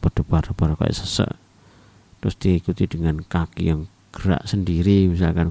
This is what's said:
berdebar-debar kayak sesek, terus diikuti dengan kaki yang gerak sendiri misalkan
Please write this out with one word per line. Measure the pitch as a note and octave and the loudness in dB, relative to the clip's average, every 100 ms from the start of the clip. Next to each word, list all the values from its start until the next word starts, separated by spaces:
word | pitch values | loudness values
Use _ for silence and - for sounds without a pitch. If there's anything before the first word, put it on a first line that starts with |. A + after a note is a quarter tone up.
berdebar-debar | D#2+ - D2+ E2 - - D#2 D#2 | -2 0 0 0 0 -2 -2 0
kayak | - | -2
sesek, | - - - - - _ _ _ - - _ _ _ | -2 -4 -2 -2 -6 _ _ _ -20 -20 _ _ _
terus | G2+ - | -6 -2
diikuti | F#2+ E2+ - E2+ F#2+ | 0 2 0 -2 -4
dengan | E2 E2 D#2 | -2 -2 -2
kaki | - F2 D#2+ - F2 | -4 -4 -4 -2 -2
yang | D#2 D#2+ _ _ | -2 -6 _ _
gerak | - F#2+ D#2 - | -4 -2 -2 -2
sendiri | G2+ F2+ E2+ F#2+ G2 F#2 | -2 0 0 4 4 4
misalkan | E2+ E2+ E2+ E2+ | 2 0 2 -2